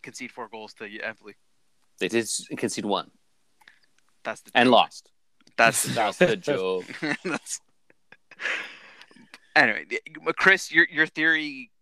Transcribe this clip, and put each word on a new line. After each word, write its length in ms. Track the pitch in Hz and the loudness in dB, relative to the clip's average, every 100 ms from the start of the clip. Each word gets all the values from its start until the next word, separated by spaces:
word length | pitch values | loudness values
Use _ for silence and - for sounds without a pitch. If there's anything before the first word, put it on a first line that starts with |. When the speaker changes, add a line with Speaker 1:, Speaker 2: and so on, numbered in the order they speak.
Speaker 1:
Concede 300 | - 117 123 | -18 -16 -16
four 160 | - 113 | -14 -14
goals 240 | 113 107 | -14 -16
to 100 | - 107 104 | -14 -14 -10
Empoli. 340 | 110 113 107 - _ _ _ _ _ _ | -10 -10 -18 -20 _ _ _ _ _ _
Speaker 2:
They 100 | 92 | 0
did 140 | 117 | 0
s-, 240 | 110 - - 147 | 0 -6 -8 -6
concede 300 | 113 - 104 | -4 -4 -2
one. 240 | 95 - _ _ _ _ _ - _ _ _ _ _ | -2 -4 _ _ _ _ _ -20 _ _ _ _ _
Speaker 1:
That's 180 | - 107 | -10 -10
the 80 | - | -2
Speaker 2:
And 140 | 120 120 | 4 6
Speaker 1:
joke. 40 | |
Speaker 2:
lost. 380 | 117 85 - _ _ _ _ _ - | 6 4 -2 _ _ _ _ _ 4
Speaker 1:
That's 260 | 117 113 | 4 4
the 100 | - | -2
Speaker 2:
That's 260 | 123 107 - | 0 -2 2
Speaker 1:
joke. 100 | 175 | 2
Speaker 2:
the 80 | 104 | 2
joke. 480 | 87 139 95 92 - - 156 147 | -2 -2 -2 -4 -8 -8 -6 -6
Speaker 1:
<laughs> 40 | |
That's... 360 | 190 147 - - _ _ _ _ _ - _ - - - - - - - - - 240 - _ | -6 -8 -8 -14 _ _ _ _ _ -20 _ -10 -8 -8 -10 -16 -20 -20 -20 -20 -20 -20 _
Anyway, 300 | - 127 107 76 | 4 4 2 -6
the, 420 | 120 - 156 - | -10 -10 -8 -6
Chris, 380 | - 190 190 - | 2 4 4 2
your, 140 | 156 175 | 2 2
your 160 | 151 156 | 2 -2
theory 640 | - 160 160 151 135 123 _ | 0 0 0 -2 -10 -16 _